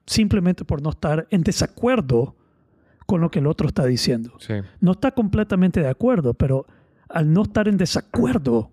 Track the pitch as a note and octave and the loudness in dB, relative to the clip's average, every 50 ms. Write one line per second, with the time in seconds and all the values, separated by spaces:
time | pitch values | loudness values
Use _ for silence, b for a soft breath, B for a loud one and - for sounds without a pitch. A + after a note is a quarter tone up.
0 | _ - - A3+ G#3+ G3+ - G3+ F3 F3+ F3+ - D3+ - E3+ C#3+ C#3+ D#3 - - | _ -2 0 0 2 2 2 2 2 0 0 -2 -4 -6 -4 -4 -4 -4 -4 -4
1 | - D3+ D3+ D#3+ D#3+ - G#3+ F3+ D3+ G#3 - - E3 - - - - A#3+ B3+ A#3 | -2 -2 -2 -2 -2 -2 0 0 0 0 0 -2 -4 -4 -4 -2 0 0 0 0
2 | D3 B2+ B2 A#2 A#2+ - b b b b b b b b b b b b b b | 0 2 0 0 0 -2 b b b b b b b b b b b b b b
3 | b - G3+ E3 E3 E3+ - E3+ C#3 D3 E3 - - C#3+ - - C#3 B2+ B2+ A#2 | b -2 0 0 0 0 0 0 0 0 0 0 -2 -2 0 0 0 0 0 0
4 | - - B2 A2+ A2+ A#2+ - - - - A2 G#2 F#2+ B B B - F3 F#3 - | 0 -2 -2 -2 -4 -8 -14 -14 -10 -8 -6 -6 -8 B B B 0 0 2 0
5 | - C4 - B3+ A3 F#3+ - G#3+ G#3+ G#3 G#3 F#3 F#3 F#3 - G3 D3+ C3 C3 - | -2 -2 0 0 -2 0 0 -2 -2 0 2 2 2 2 2 0 0 -2 -2 0
6 | A3 B3+ B3+ F#3 C#3+ A#2+ A#2+ - D#3+ C3+ C3 C3+ - b b b b b b b | 0 0 0 2 0 0 0 0 0 0 0 -2 -4 b b b b b b b
7 | b - - E3 D#3 D3+ D#3 G3 G#3+ G#3 - A3+ G#3 G#3+ G3+ F#3 F#3 - - - | b -6 -2 0 2 2 2 2 2 0 0 0 0 2 2 0 0 0 -2 -4
8 | - _ - A#3+ A#3 B3 B3 G3+ C3+ C3 A#2 A2+ A#2+ - | -6 _ -2 -2 0 0 0 -2 0 0 0 0 -2 -4